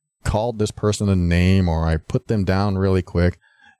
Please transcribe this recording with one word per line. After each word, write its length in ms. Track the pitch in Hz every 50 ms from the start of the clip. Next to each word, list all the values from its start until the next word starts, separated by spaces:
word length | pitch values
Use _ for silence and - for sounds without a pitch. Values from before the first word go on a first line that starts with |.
| _ _ _ _ -
called 340 | - - 104 110 120 120 104
this 140 | 104 101
person 360 | - - - 107 104 - 104 101
a 80 | 98
name, 540 | 92 87 85 87 85 90 90 95 98 95 87
or 160 | 80 80 80
I 120 | 80 80 78
put 300 | - - - 131 - -
them 160 | 117 107 95
down 340 | 85 92 95 101 104 95 95
really 240 | 95 98 95 95 85
quick." 340 | - - 87 87 90 - - _ _ _ _ _ _ _ _